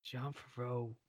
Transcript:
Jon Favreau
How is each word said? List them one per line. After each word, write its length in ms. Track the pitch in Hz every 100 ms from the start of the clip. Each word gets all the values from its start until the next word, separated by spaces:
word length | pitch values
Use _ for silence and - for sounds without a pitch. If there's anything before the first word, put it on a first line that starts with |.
Jon 300 | - 127 135
Favreau 600 | 139 - - 123 123 120 113